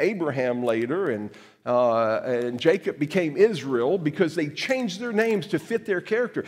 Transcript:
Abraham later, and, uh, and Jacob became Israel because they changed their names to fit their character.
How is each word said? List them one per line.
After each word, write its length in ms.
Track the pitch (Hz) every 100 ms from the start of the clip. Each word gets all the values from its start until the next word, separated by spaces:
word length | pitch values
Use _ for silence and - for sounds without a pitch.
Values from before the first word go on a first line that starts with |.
Abraham 640 | 170 214 156 131 127 123
later, 460 | 123 113 120 170 180
and, 180 | 107 104 - - _ 120
uh, 560 | 123 123 113 113 110
and 340 | 127 123 120 120
Jacob 400 | 160 190 196 -
became 380 | 147 185 165 143
Israel 640 | 220 180 131 123 123 190
because 360 | 151 143 170
they 140 | 175 151
changed 520 | - - 262 233 180
their 120 | 240
names 340 | 214 226 208 147
to 100 | 226
fit 260 | - 226
their 160 | 220 180
character. 460 | - 220 247 -